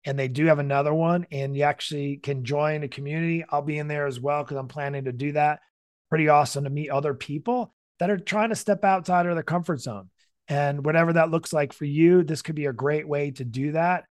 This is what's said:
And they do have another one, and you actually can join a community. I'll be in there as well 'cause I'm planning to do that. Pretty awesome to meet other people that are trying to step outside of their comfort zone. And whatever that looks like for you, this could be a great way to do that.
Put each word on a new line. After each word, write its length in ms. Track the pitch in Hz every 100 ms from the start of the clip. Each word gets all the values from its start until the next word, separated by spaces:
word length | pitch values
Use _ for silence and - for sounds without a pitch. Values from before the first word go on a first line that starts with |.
And 140 | 143 139
they 80 | 131
do 200 | 127 160
have 120 | 147
another 340 | 143 139 147
one, 320 | 156 165 175 175
and 260 | 139 139 139
you 60 |
actually 540 | 143 143 - 147 143 139
can 280 | - 139
join 380 | 120 143 151 151
a 60 | 143
community. 560 | - 143 160 165 165 156
I'll 140 | 147
be 160 | 147 151
in 80 | 151
there 200 | 147 143
as 120 | 123
well 260 | 135 147
'cause 140 | 127 139
I'm 80 | 127
planning 380 | 147 139 139
to 80 | 131
do 200 | 123 143
that. 280 | 147 147 147 _ _ _ _ _
Pretty 200 | 160 151
awesome 360 | 147 143 139
to 60 | 139
meet 200 | 143 151
other 240 | 135 147
people 580 | 139 - 143 - 247 220 _ _ _
that 100 | 175
are 80 | 202
trying 300 | - 208 226
to 80 | 214
step 280 | - 196
outside 420 | 196 190 175 180 175
of 100 | 165
their 80 |
comfort 360 | - 170 175 147
zone. 300 | 127 104 92 _ _ _ -
And 360 | 143 143 143
whatever 280 | 143 160 165
that 180 | 165 165
looks 220 | 165 -
like 200 | 156 143
for 120 | -
you, 400 | 147 147 165 180
this 180 | 156 156
could 140 | - 151
be 100 | 143
a 60 |
great 340 | 120 139 151 151
way 240 | 143 143
to 120 | 131
do 280 | 120 120 143
that. 320 | 156 175 180 -